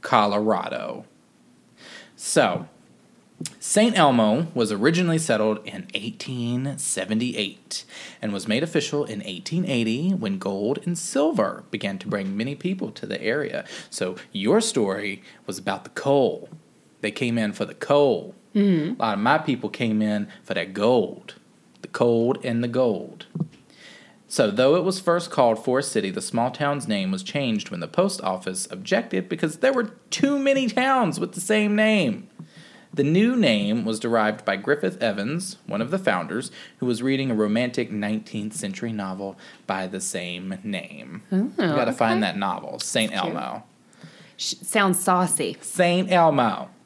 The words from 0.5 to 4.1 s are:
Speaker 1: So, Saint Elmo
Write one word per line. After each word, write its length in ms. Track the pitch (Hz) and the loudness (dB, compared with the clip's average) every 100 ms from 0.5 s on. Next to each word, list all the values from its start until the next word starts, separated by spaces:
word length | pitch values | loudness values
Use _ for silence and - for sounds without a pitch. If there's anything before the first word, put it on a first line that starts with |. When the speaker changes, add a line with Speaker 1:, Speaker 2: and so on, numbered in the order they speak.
| 98 - 62 - - - _ _ _ _ _ _ _ - - - - | 0 -2 -6 -6 -10 -12 _ _ _ _ _ _ _ -20 -20 -20 -12
Speaker 1:
So, 520 | - - 113 87 - _ _ _ _ _ _ _ - - | 0 4 4 2 -6 _ _ _ _ _ _ _ -14 -10
Saint 380 | - - 226 202 | 0 4 4 6
Elmo 520 | 151 | 6